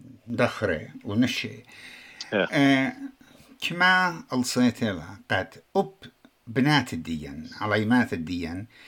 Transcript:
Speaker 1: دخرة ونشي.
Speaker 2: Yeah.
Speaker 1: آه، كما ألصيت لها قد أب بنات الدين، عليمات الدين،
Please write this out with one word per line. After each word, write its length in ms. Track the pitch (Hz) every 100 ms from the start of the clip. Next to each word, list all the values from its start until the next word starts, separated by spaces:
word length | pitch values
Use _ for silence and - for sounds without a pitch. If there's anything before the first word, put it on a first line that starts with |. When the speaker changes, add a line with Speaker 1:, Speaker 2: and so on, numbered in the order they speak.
| - - -
Speaker 1:
دخرة 640 | 117 123 - 104 78 - -
ونشي. 580 | - 104 123 - 117 113 - - - - - - -
Speaker 2:
Yeah. 200 | 107 -
Speaker 1:
آه، 400 | - 139 135 131 127 - - - - - - -
كما 560 | 170 185 185 185 165 -
ألصيت 500 | 127 123 - 123 113
لها 380 | 117 90 80 101 -
قد 320 | 101 90 - - 190
أب 180 | 190 - - - _ _ -
بنات 420 | 113 131 151 123
الدين، 580 | 82 82 80 73 71 80 -
عليمات 520 | 107 104 107 123 110
الدين، 540 | 95 80 87 82 87 110 -